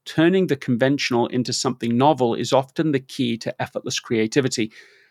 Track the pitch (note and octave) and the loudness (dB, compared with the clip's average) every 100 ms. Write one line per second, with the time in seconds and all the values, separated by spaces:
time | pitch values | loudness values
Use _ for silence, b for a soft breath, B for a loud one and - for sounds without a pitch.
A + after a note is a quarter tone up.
0 | - - E3 F#3+ F3+ C3+ - A#2+ C3 C#3 | -6 2 4 4 2 0 0 2 2 2
1 | - A#2+ B2 B2+ B2 A#2+ C3+ B2 A#2 A#2+ | 0 0 0 -2 -2 -2 -2 -2 -2 2
2 | C#3 C#3 B2 - A#2+ C3 C3+ - D#3 C3+ | 4 4 2 0 0 0 0 -2 0 -2
3 | C3+ - A#2+ A2+ - - A#2+ - - - | -4 -4 -4 -4 -6 -8 -8 -8 -8 -6
4 | - A2+ A2 D3 C3 B2+ G#2+ b b b | -2 0 0 -2 -4 -4 -6 b b b
5 | b | b